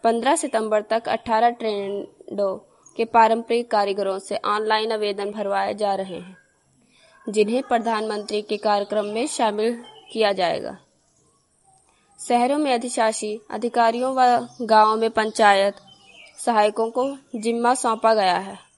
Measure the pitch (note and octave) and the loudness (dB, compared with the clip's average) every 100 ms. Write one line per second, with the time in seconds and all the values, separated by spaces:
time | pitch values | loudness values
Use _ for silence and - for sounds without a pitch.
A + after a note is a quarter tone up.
0 | A#3 A#3 A#3+ D#4 D4 A3 A3 G#3+ G#3+ A3 | 0 0 0 0 0 -4 0 -2 0 -4
1 | A#3+ A3+ - A3 A#3+ A#3+ A3 G3+ G3 G3+ | -2 -6 -2 2 2 0 -4 -4 -6 -8
2 | - _ - G3+ G3 F#3+ _ _ _ - | -10 _ -12 -4 -4 -4 _ _ _ -6
3 | A3+ A#3 A3 A3+ A#3 A#3 A#3+ G#3+ G3+ G3 | 0 4 4 2 0 -4 0 0 0 -2
4 | G3 G3 - G3+ G3 G#3 A3 A3 A3+ A3 | -4 -4 -6 -6 -2 -2 0 0 0 -2
5 | G#3 G3+ G3+ G#3+ G3 G3 G3 G3+ G#3 F#3+ | -2 -4 -6 -6 -4 -2 -2 -2 -2 -2
6 | F#3+ F3 F3+ F#3 _ _ _ _ _ _ | -6 -12 -14 -20 _ _ _ _ _ _
7 | _ _ - G#3+ G#3 B3 C4 A#3 A3 A3 | _ _ -4 0 0 0 0 -2 0 -4
8 | A3 G#3 G#3 G#3 G#3 G#3 G#3+ G#3 G3+ G#3+ | -4 -6 -6 -6 -4 -4 0 0 0 -2
9 | G#3 G#3+ D4 - A3+ G#3 A3 A#3 A#3+ - | -2 -4 -6 -2 -2 0 -2 -4 -12 -20
10 | - A3+ G#3+ F#3+ F3 D#3 - F#3+ _ _ | -12 -2 0 2 -2 -2 -6 -12 _ _
11 | _ _ _ _ _ _ _ _ _ _ | _ _ _ _ _ _ _ _ _ _
12 | _ _ - A#3+ B3+ C#4+ D4 A#3+ A#3+ B3 | _ _ 0 2 2 2 0 0 -2 0
13 | A3 A3 G#3+ G#3+ _ G#3+ A#3 A#3+ A3+ A#3 | 0 0 -8 -8 _ -6 -2 2 2 2
14 | B3+ C4 B3 A#3+ A#3+ - A3+ A3 G#3+ A3 | -2 2 4 4 -2 -10 4 6 6 4
15 | A3 A3 G#3+ G#3+ G#3 G3 G3 G3 - - | 0 0 -2 4 6 6 4 -2 -20 -20
16 | _ - - - - A3+ G#3+ G#3+ A3+ A#3+ | _ -20 -20 -6 0 2 2 2 -2 0
17 | C4+ C#4 _ A#3 A3 A#3 A#3 B3+ A#3+ A3 | -2 -4 _ -6 -2 0 2 2 0 2
18 | A3+ A3 F#3+ F3 G3 G3 _ | 2 4 2 0 -4 -14 _